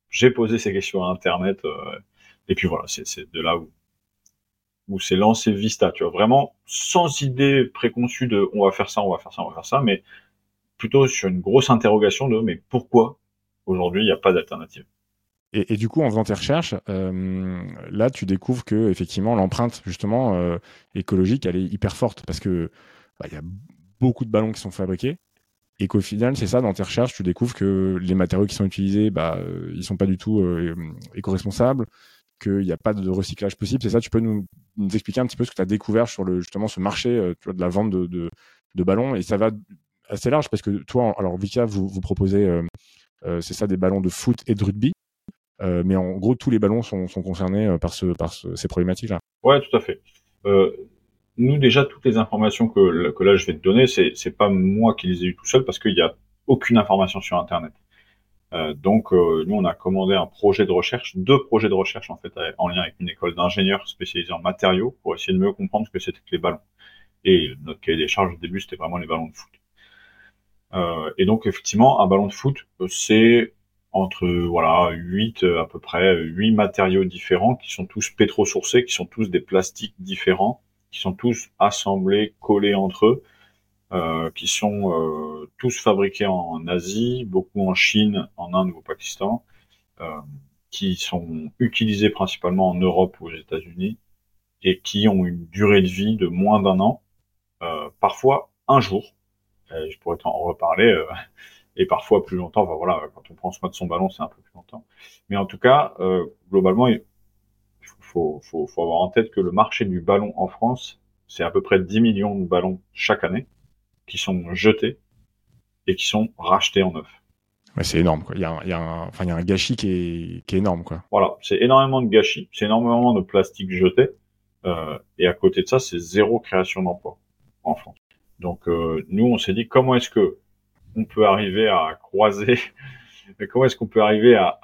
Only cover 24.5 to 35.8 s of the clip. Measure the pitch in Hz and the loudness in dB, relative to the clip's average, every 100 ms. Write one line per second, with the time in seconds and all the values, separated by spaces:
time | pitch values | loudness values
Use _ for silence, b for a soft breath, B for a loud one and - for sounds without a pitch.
24.5 | 107 101 - 92 92 127 170 _ _ _ | -4 -12 -8 -6 -4 -4 -8 _ _ _
25.5 | _ _ _ 98 104 95 104 120 135 101 | _ _ _ -2 -2 -2 -2 -2 -2 -2
26.5 | 123 123 92 95 - 127 - 90 90 120 | 0 0 -2 -4 -2 -2 -2 -4 -2 -4
27.5 | - 98 95 95 92 90 95 87 92 101 | -2 0 0 0 -2 0 0 2 0 0
28.5 | - 98 - 98 101 107 87 80 87 87 | 0 -2 0 0 2 0 0 -4 -4 -8
29.5 | 87 85 85 90 92 98 92 - 107 90 | -10 -10 -10 -8 -2 0 0 0 0 2
30.5 | 87 85 85 80 - - - 101 95 104 | 0 -2 -6 -10 -14 -16 -12 -4 -4 -4
31.5 | 95 120 135 110 b b b b _ 104 | 0 0 0 -4 b b b b _ -2
32.5 | 98 95 80 - 104 92 92 95 - 101 | -2 0 -2 -2 -2 -2 -2 -4 -6 -8
33.5 | - 101 127 117 113 - 113 113 107 95 | -6 -4 -4 0 -2 0 -2 0 -4 -6
34.5 | _ _ - 98 107 - 113 123 - 120 | _ _ -6 -4 -4 -4 -4 -4 -4 -6
35.5 | - 92 104 | -4 -2 -2